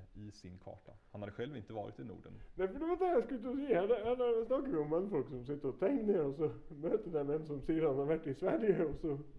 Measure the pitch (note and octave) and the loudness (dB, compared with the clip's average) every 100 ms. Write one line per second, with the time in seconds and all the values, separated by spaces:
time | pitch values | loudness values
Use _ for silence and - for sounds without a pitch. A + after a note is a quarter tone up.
0 | F#2+ G#2+ G#2+ - F#2 F2+ G2 G#2+ - G2+ | -14 -14 -14 -14 -16 -14 -14 -14 -16 -20
1 | - G#2 G2+ G2+ B2+ C3 G2 A2 G2+ - | -14 -10 -8 -6 -6 -6 -8 -8 -8 -10
2 | B2 E2+ - G2 - - F#3+ C#4 D#4+ F4 | -12 -12 -14 -16 -12 -4 -2 -2 -2 2
3 | F#4 C#4 A#3 B3+ B3 C4+ C#4+ F3+ G3+ A#3 | 4 4 2 -4 -4 -4 2 4 4 2
4 | A3+ B3+ A#3+ A3+ A3 C4+ C4 D#3+ D3 D#3+ | 2 2 2 2 2 0 2 0 2 0
5 | G3+ D#3 B2+ B2+ B2 C#3+ C3+ A2+ G3 C4 | 2 0 -2 -6 -6 -4 -4 0 2 4
6 | G#3+ F#3+ C#3+ C#3+ D3 - - D3 E3 G#3+ | 4 4 2 0 0 -2 -10 -6 0 0
7 | E3+ D#3 C#3+ D#3 D#3 C#3+ D3+ D#3+ D#3 C3+ | 0 0 0 0 -2 -4 0 4 4 4
8 | C#3+ D#3+ D#3+ C3 F#3 D#4+ G#3+ D#3+ D#3 D3 | 2 2 0 0 2 4 4 4 2 0
9 | D#3+ C#3+ - | -2 -4 -6